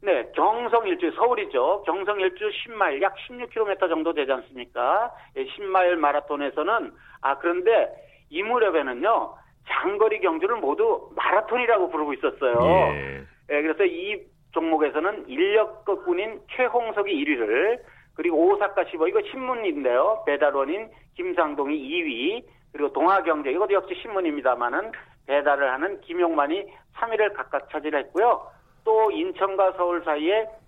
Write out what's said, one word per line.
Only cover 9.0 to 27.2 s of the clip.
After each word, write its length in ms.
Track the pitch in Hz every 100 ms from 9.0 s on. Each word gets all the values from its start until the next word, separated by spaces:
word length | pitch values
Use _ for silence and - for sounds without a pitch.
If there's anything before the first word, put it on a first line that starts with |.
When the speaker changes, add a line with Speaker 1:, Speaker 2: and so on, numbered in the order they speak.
| 180 220 110 - _ _ -
Speaker 1:
장거리 500 | - 359 403 427 427
경주를 380 | 370 320 381 466
모두 520 | - - 226 196 - -
마라톤이라고 760 | - 180 220 233 240 220 175
부르고 240 | 165 151
있었어요. 440 | 139 147 - 135 117
Speaker 2:
예. 600 | 127 180 147 73 69 69 67 _ _
Speaker 1:
예, 100 | 147
그래서 220 | 156 156
이 380 | 196 165 185 208 - _ _
종목에서는 760 | - 160 156 151 143 175 196 -
인력 580 | 131 190 214 214 - -
거꾼인 540 | 190 - 175 214 220 - -
최홍석이 560 | 247 240 233 202 202
일 180 | 185 143
위를, 500 | 135 107 117 190 247 - - _ -
그리고 220 | 165 160 170
오사카 380 | 202 202 196 175
십오, 220 | 170 160
이거 140 | 208 -
신문인데요. 920 | 262 254 247 208 147 131 123 170 220 -
배달원인 640 | 143 147 139 135 185 220 - _ -
김상동이 640 | 180 175 156 143 139 151
이 260 | 131 170
위, 400 | 160 117 135 226 247 _ _
그리고 200 | 147 143
동아경제, 580 | 135 160 196 165 151 139
이것도 220 | 147 202
역시 200 | 196 190 180
신문입니다마는 920 | 226 202 175 147 127 123 120 139 214 - - _ -
배달을 440 | 143 147 139 139
하는 300 | 131 170 202
김용만이 640 | - 170 175 160 143 180 175 - _
삼 180 | - 233
위를 220 | 220